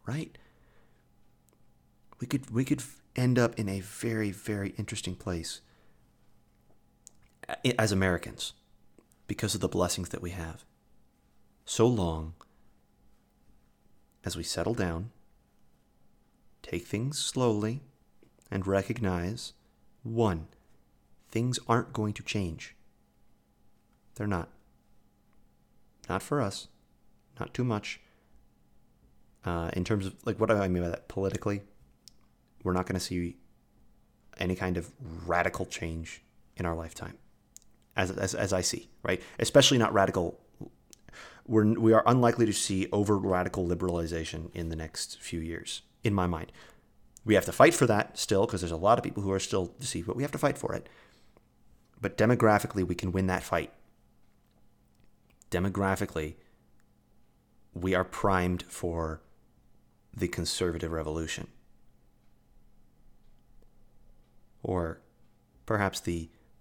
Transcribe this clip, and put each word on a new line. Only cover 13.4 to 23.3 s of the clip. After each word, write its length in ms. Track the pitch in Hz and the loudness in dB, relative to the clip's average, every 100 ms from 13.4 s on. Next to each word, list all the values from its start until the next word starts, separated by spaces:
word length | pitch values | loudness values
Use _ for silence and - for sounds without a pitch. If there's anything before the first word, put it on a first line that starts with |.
| - - _ _ _ - _ _ | -20 -20 _ _ _ -20 _ _
as 120 | - 87 | -10 -8
we 60 | |
settle 320 | 85 - 98 | -6 -4 -2
down, 380 | 117 92 82 113 - _ _ _ _ - _ _ _ - _ _ _ - - | 0 -2 -2 -8 -14 _ _ _ _ -20 _ _ _ -20 _ _ _ -20 -20
take 260 | - 85 - | -8 -8 -4
things 320 | 101 131 151 | -4 -2 -4
slowly, 640 | - 131 123 104 107 135 - _ _ _ - _ _ | -4 0 2 2 0 -4 -10 _ _ _ -20 _ _
and 160 | 104 95 | -4 2
recognize, 840 | 98 95 113 98 87 87 120 - - _ _ - _ | 2 2 -2 0 0 -2 -6 -10 -16 _ _ -20 _
one, 460 | 117 113 110 82 80 - _ - _ _ _ - _ | -4 2 2 0 -6 -16 _ -20 _ _ _ -20 _
things 300 | 113 123 120 - | -2 -2 -2 0
aren't 240 | 117 - | 0 0
going 220 | - 107 | -2 -4
to 80 | 101 | -4
change. 500 | - 104 90 80 - - - _ _ _ - | -6 -4 -4 -6 -14 -20 -20 _ _ _ -20